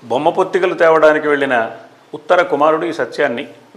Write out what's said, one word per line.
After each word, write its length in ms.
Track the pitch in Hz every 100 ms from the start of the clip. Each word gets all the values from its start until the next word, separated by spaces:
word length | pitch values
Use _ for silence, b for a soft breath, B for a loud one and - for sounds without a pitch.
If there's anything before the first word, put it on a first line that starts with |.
బొమ్మ 260 | 120 120 156
పొత్తికలు 440 | 175 185 185 185
తేవడానికి 540 | 165 165 160 156 151 151
వెళ్ళిన 420 | 143 139 123 113 - - _ _
ఉత్తర 280 | 151 - 180
కుమారుడు 440 | 175 139 156 160 170
ఈ 60 |
సత్యాన్ని 560 | - 127 - 143 120 - - -